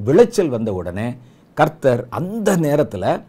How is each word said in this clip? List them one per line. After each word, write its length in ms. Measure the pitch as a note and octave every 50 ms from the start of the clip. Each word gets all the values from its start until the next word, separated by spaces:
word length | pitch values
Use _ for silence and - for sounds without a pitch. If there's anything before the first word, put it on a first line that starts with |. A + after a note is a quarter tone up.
| G2+
விளைச்சல் 440 | A2+ C#3+ F#3+ A#3+ - - - F3+ D3
வந்த 240 | B2 A2 A2+ A2
உடனே, 440 | G2 F#2 E2+ F2+ F2 G2+ A2+ A#2+ A#2+ - - - _ _ _ _ _
கர்த்தர் 520 | - D#3 D#3 D#3 - - C3+ A#2+ A#2+ B2 -
அந்த 460 | - - E3 F#3 G#3+ A#3 G3+ G3+ G3
நேரத்துல 680 | F3 D#3+ C#3+ D3 D3 C#3+ - - F#2 F#2+ B2 E3+ - -